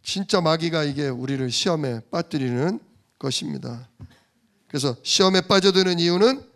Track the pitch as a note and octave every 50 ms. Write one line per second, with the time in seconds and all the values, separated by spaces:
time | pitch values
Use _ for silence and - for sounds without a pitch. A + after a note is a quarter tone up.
0 | _ - - F#3+ G3 - - F#3 E3+ D#3 D#3+ E3 D#3+ E3+ E3 D#3+ D3+ D3 C#3 C#3+
1 | D3 C#3 B2+ B2 B2+ C3 C#3 C3 C3 B2 A#2 - - F#3+ E3+ D#3 C#3+ C3 A#2+ A2+
2 | - _ - E3+ E3+ - - D3 C3 B2 A#2+ B2 C#3+ F3 G#3 - _ _ _ _
3 | _ _ _ _ - C#3 B2+ - - D3 C#3+ C3+ B2+ B2 A#2+ A#2 B2 _ _ _
4 | - - _ _ _ _ _ _ _ _ _ _ _ _ - C#3+ C3 C3+ A#2+ -
5 | _ - - - F#3+ F#3 F#3+ F#3 F3+ - G#3 G3 F#3 G3 F3+ F#3 F#3 F#3 F3 F3
6 | E3+ E3+ F3 F3+ G#3 B3 C4+ C#4 - _ _